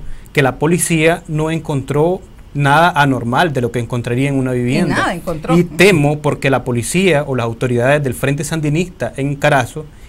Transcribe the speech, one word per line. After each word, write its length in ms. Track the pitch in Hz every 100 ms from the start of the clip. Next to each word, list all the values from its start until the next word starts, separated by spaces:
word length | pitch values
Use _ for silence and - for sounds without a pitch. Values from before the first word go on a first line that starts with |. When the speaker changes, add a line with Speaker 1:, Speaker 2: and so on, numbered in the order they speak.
| - - -
Speaker 1:
que 100 | -
la 160 | 131 127
policía 640 | 151 175 - 165 160 170 170
no 220 | 151 156
encontró 720 | 160 156 143 131 143 165 190 - - -
nada 380 | 143 143 147 175
anormal 600 | 160 143 123 117 131 175
de 80 | 131
lo 100 | 120
que 80 | 123
encontraría 500 | 113 120 117 120 139
en 80 | 135
una 160 | 131
Speaker 2:
Y 60 | 127
Speaker 1:
vivienda. 360 | 123 135 165 285
Speaker 2:
nada 200 | 311 175
encontró. 420 | - 160 - 175
Speaker 1:
Y 60 |
temo 560 | 175 165 190 170 143 151
porque 320 | 151 131 139
la 120 | 131
policía 600 | - 120 113 170 190 147 143
o 100 | 127
las 100 | 117
autoridades 580 | 113 127 120 123 147
del 100 | 139
Frente 300 | 110 135 143
Sandinista 680 | 151 160 151 151 180 - - -
en 200 | 139 139
Carazo 500 | 147 143 120 156 147 -